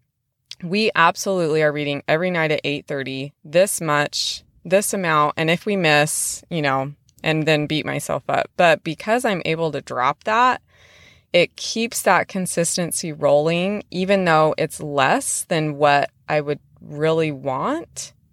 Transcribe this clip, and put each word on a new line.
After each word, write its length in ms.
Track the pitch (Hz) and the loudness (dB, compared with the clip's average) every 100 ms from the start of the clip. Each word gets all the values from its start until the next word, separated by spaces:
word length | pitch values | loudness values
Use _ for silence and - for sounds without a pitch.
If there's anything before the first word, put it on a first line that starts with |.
| _ _ _ _ _ - | _ _ _ _ _ -14
"We 280 | 175 196 220 - | -4 0 0 4
absolutely 680 | 170 180 - 185 165 156 | 4 4 -2 -2 0 2
are 80 | 151 | 2
reading 320 | 147 147 143 - | 0 -4 -4 0
every 220 | 156 180 | 0 0
night 220 | 175 156 | 0 0
at 100 | 151 | 0
eight 220 | 143 143 - | -2 -6 -6
thirty, 460 | 143 135 135 139 - | -8 -6 -8 -10 -14
this 360 | 160 156 202 - | -2 2 2 0
much, 640 | 165 147 147 - - - _ _ | 0 0 0 -2 -6 -6 _ _
this 300 | 175 185 208 | 0 0 2
amount, 400 | 202 175 156 147 - | -2 0 2 2 0
and 140 | 143 | 0
if 160 | 175 - | 0 0
we 100 | 196 | 0
miss, 640 | 165 147 156 - - - - | 2 4 2 -2 -6 -8 -8
you 140 | 170 | -4
know, 320 | 147 135 135 147 _ _ | -2 -2 -4 -10 _ _
and 240 | - 160 156 | -2 0 2
then 200 | 156 147 | 0 0
beat 180 | 156 | -4
myself 400 | - 143 - 143 - | -4 -6 -4 -4 -2
up." 220 | - - - | -2 -2 2
But 260 | 175 156 | 4 4
because 420 | - 151 - 233 | 0 -8 -2 0
I'm 180 | 247 185 | 0 -2
able 260 | - 160 165 | -2 -2 -2
to 100 | 143 | -4
drop 420 | - 123 127 151 | -6 -2 0 0
that, 380 | - 220 254 - - _ _ - - _ _ | -2 2 2 0 -6 _ _ -20 -20 _ _
it 220 | 175 170 | 2 2
keeps 480 | - - 226 233 - | -2 -8 -4 -4 -2
that 260 | - 180 - | 2 2 2
consistency 840 | 196 185 - 170 - 165 - 175 | -6 -6 -2 -2 -2 -4 -6 -8
rolling, 720 | 151 147 143 156 170 185 208 - | -2 2 4 4 0 -2 -4 -8
even 340 | - 185 196 | -6 0 2
though 300 | 180 156 156 - | 4 4 4 2
it's 240 | 156 - | -4 -4
less 640 | 151 143 135 220 277 - | -6 0 2 2 -2 -6
than 320 | - 160 156 143 | -2 -2 -2 2
what 340 | 147 143 139 - - | 4 4 2 -6 -4
I 120 | 156 | -2
would 200 | 143 147 _ _ | -2 -6 _ _
really 520 | - 147 156 160 160 | -16 -2 0 2 0
want, 800 | 139 135 131 175 302 330 - - _ _ | -2 -4 -4 -2 -4 -8 -14 -16 _ _